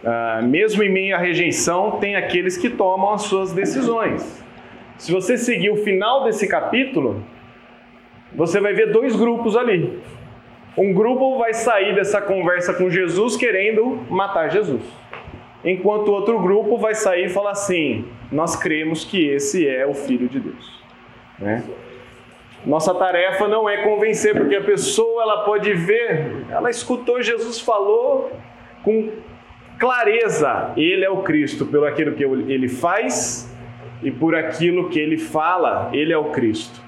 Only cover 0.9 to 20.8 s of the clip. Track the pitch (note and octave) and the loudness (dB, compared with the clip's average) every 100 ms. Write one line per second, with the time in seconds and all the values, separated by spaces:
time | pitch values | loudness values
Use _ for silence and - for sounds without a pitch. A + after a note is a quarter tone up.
0.9 | F#3+ F#3+ F3+ F3+ E3 F3 - - F3 G#3 | 2 0 0 0 2 0 0 0 0 0
1.9 | G#3 G3+ G3+ - F3 F#3 F3+ A#3+ - F#3+ | -2 -2 -2 0 0 0 -2 -2 2 0
2.9 | F#3+ G3 G#3 G#3 F#3+ F#3+ E3+ G3 B3+ B3 | 2 0 0 0 -2 0 -2 -2 0 0
3.9 | A3+ G3+ - - - - - - - - | 0 0 -4 -8 -14 -20 -20 -20 -20 -20
4.9 | - - F#3 F#3 A#3+ A#3+ A3 F#3+ G#3+ G#3 | -16 -2 -2 2 0 0 0 0 0 0
5.9 | F#3+ G#3+ C4+ A#3+ G#3 F#3+ E3+ - A#3 C4+ | 0 2 2 2 0 0 0 0 0 0
6.9 | E3 B2+ G2+ - - - - - - - | 0 -2 -4 -10 -20 -20 -20 -20 -20 -20
7.9 | - - - - - E3 G3 G3+ G3+ A3 | -20 -20 -20 -14 -2 0 2 2 2 4
8.9 | A3 C4 G#3 A#3 A#3 A#3 G#3+ A#3+ F#3 C#3+ | 4 2 2 2 2 2 2 2 2 0
9.9 | - - - - - - - - - G3 | -6 -14 -20 -20 -20 -20 -20 -8 0 2
10.9 | F#3 A3+ B3 C4 C4 A3+ A3 A#3 G#3+ F#3+ | 4 2 2 2 2 0 0 2 2 2
11.9 | G3 G3 G#3 G3 F#3+ E3+ F3 F3+ F3+ F#3 | 0 2 0 0 0 2 0 0 0 0
12.9 | F3 F3 E3+ A#3 A#3+ B3 F#3+ G3+ A3 A#3+ | 2 0 0 0 2 0 2 2 2 0
13.9 | B3+ - F#3 G3 E3+ D#3 F3+ F#3+ B2 - | -2 -4 -2 0 0 0 0 0 -4 -6
14.9 | - - - - - - - E3+ F#3 G3+ | -18 -20 -18 -16 -18 -20 -6 -2 0 2
15.9 | G#3 G#3 G3+ G3+ A#3 F3+ G3+ G#3+ A#3 G#3+ | 2 2 2 2 2 2 2 2 0 0
16.9 | G#3+ G#3 F3+ F#3 F#3 G3+ G3 - F3+ D3+ | 0 0 2 0 -2 -2 -4 -2 0 0
17.9 | G#2+ - - - C#3+ E3 - F3 D#3 D#3 | -2 -8 -14 -6 -2 -2 -2 -2 -2 -2
18.9 | D#3+ - F#3+ D3+ C#3 C#3 F#3+ C#3+ C3 C#3 | -4 -4 0 2 0 0 0 0 2 -2
19.9 | C#3+ C3+ B2 B2 C3+ A2 - - - | -2 -2 0 0 -4 -6 -12 -18 -20